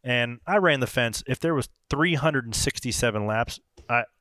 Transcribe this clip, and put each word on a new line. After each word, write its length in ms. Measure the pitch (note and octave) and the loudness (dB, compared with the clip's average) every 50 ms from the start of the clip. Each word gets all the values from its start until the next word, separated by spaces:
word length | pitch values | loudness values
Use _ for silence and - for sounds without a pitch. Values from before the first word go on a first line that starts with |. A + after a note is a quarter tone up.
| - | -4
And 360 | B2+ B2 A#2+ A#2+ A#2+ A#2+ A#2 _ | -2 0 0 0 -2 -4 -8 _
I 100 | - F#3+ G#3 | 0 2 4
ran 220 | F#3+ E3+ D3 C3+ | 4 4 4 2
the 60 | B2 | 0
fence. 360 | A2 - C3 A#2+ A#2 G#2 - - | 0 0 0 0 0 -2 -4 -4
If 140 | - C3 - | -4 -4 -2
there 140 | - E3 E3 | 0 0 0
was 140 | C#3 A#2 - _ _ _ - | 0 -2 -4 _ _ _ -4
three 240 | - C#3 D#3+ F3+ E3 | 0 0 2 2 2
hundred 300 | C3+ C3+ D#3+ D3+ C3+ A#2+ | 2 0 0 0 0 -2
and 100 | A2+ G#2+ | -4 -4
sixty-seven 720 | - - A#2 - - - B2+ A2+ - - A#2 G#2 G#2+ G#2 | -2 -2 -2 -2 -4 -4 -4 -2 0 0 0 0 0 -2
laps, 320 | G#2+ G#2+ A2 A#2+ - - - _ _ _ - - - | 0 0 0 -2 -2 -6 -12 _ _ _ -16 -6 -2
I, 160 | A#2+ A#2+ A#2 - _ _ | 0 0 -2 -2 _ _